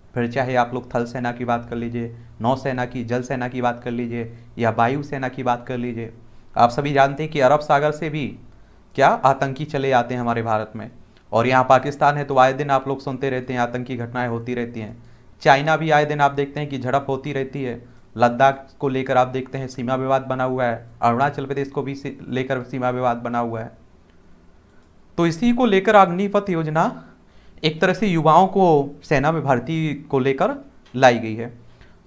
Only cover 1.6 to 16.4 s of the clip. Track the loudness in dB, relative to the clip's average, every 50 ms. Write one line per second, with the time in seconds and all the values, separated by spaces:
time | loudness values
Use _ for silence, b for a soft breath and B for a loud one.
1.6 | -4 -6 -8 -6 -6 -6 -6 -6 -8 -8 -10 B B B B B -2 -2 -2 -2
2.6 | -2 -4 -4 -4 -4 -6 -6 -8 -6 -4 -4 -4 -4 -4 -6 -6 -6 -6 -4 -2
3.6 | -2 -2 -2 -4 -6 -6 -4 -4 -4 -4 -6 -6 -8 -8 B B B B B -2
4.6 | 0 0 2 2 2 2 2 -2 -4 -6 -6 -6 -6 -6 -6 -4 -2 -2 -2 -2
5.6 | -4 -6 -6 -6 -6 -6 -6 -8 -10 -10 -12 -16 -20 b b b b b b 4
6.6 | 4 4 4 0 -2 0 2 4 4 4 2 -2 -6 -4 0 2 4 4 4 4
7.6 | 2 2 2 2 2 0 -2 -2 -6 -6 -6 -6 -6 -6 -8 -12 -16 -20 b b
8.6 | b b b b b b 0 4 4 4 4 4 4 2 2 2 0 -4 -4 -4
9.6 | -8 -6 -4 -4 0 2 2 2 2 0 -2 -4 -2 -2 -2 -2 -2 -2 -2 -2
10.6 | -2 -4 -10 -12 -14 -14 -16 -18 b b b b b b 0 0 2 4 4 4
11.6 | 6 6 4 4 4 0 -2 0 2 2 2 2 -2 0 4 4 4 4 4 0
12.6 | 0 0 0 0 0 -2 -6 -6 -6 -8 -6 -4 -4 -4 -2 -4 -4 -4 -2 -2
13.6 | -2 -2 -2 -6 -6 -6 -8 -8 -8 -6 -6 -4 -4 -4 -4 -6 -6 -6 -6 -6
14.6 | -6 -6 -8 -10 -12 -12 -14 -16 b b b b b b b b 4 6 6 6
15.6 | 4 2 0 0 2 2 2 2 2 0 0 2 2 2 2 0